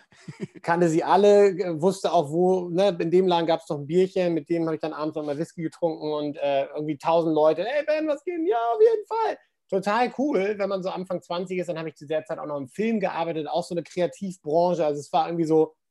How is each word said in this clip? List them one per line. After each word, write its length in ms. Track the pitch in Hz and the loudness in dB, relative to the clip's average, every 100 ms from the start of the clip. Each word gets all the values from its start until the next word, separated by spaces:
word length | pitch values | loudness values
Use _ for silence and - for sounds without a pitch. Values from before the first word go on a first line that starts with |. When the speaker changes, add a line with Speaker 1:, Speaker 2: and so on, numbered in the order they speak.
| _ | _
Speaker 1:
<laughs> 500 | _ - - 208 - | _ -18 -14 -14 -8
Speaker 2:
kannte 280 | - 170 175 | -2 2 2
sie 140 | 160 | 2
alle, 440 | 139 180 208 202 202 | 4 6 8 8 6
äh, 320 | 180 180 156 | 2 -4 0
wusste 320 | 190 185 170 | 0 0 0
auch, 180 | 170 143 | 2 2
wo, 380 | 165 185 185 175 | 2 2 2 0
ne, 260 | 170 202 175 | 2 2 2
in 100 | 165 | 2
dem 180 | 180 185 | 4 4
Laden 200 | 170 165 | 2 2
gab's 200 | 160 - | 0 -2
noch 120 | 151 | -8
ein 80 | 143 | 0
Bierchen, 460 | 180 185 190 175 160 | 2 2 2 0 0
mit 120 | 147 | -2
dem 200 | 170 165 | -2 -2
hab 80 | 156 | -4
ich 40 | |
dann 140 | 160 | -6
abends 220 | 147 156 156 | -6 -6 -6
noch 100 | 147 | -6
mal 120 | 143 | -6
Whisky 240 | 165 - | -6 -8
getrunken 500 | 160 - 165 156 151 | -10 -4 -4 -4 -6
und, 240 | 151 147 151 | -4 -4 -4
äh, 280 | 143 139 147 | -2 0 -2
irgendwie 300 | 151 151 143 | -6 -6 -4
tausend 360 | 160 170 165 | 0 2 2
Leute, 300 | 151 156 160 | 4 4 2
„Hey 200 | 214 294 | -2 -2
Ben, 240 | 302 302 311 | -2 -2 -2
was 160 | 285 | -4
geht 120 | 359 349 | -6 -4
denn?“ 80 | 339 | -2
„Ja, 140 | 466 427 | 0 0
auf 60 | 427 | 4
jeden 280 | 453 427 403 | 4 4 -4
Fall.“ 300 | 453 440 - _ _ - | -4 -4 -4 _ _ -6
Total 440 | 190 196 226 247 - | -4 0 0 0 0
cool, 360 | 294 208 202 202 | -2 0 -2 -2
wenn 120 | 196 | -4
man 140 | 190 | -4
so 60 | 180 | -6
Anfang 340 | 170 185 175 | -8 -6 -8
zwanzig 340 | - 175 185 180 | -6 -8 -6 -6
ist, 100 | 170 | -6
dann 120 | 160 | -6
hab 80 | 160 | -8
ich 80 | - | -10
zu 100 | 147 | -6
der 200 | 156 156 | -6 -4
Zeit 120 | 165 | -10
auch 80 | 151 | -8
noch 120 | 147 | -8
im 100 | 135 | -8
Film 320 | - 226 214 | -4 -2 0
gearbeitet, 480 | 185 160 170 160 143 | -2 -4 -4 -4 -4
auch 160 | 165 | -4
so 100 | - | -2
eine 80 | 175 | -6
Kreativbranche. 1040 | 151 180 170 - 196 - 151 165 180 170 151 | -6 -2 -2 -4 -10 -8 -2 2 2 2 -2
Also 140 | 147 | -2
es 120 | 135 | -2
war 160 | 170 160 | -2 0
irgendwie 180 | 170 156 | 0 2
so 280 | 160 156 _ _ | 4 2 _ _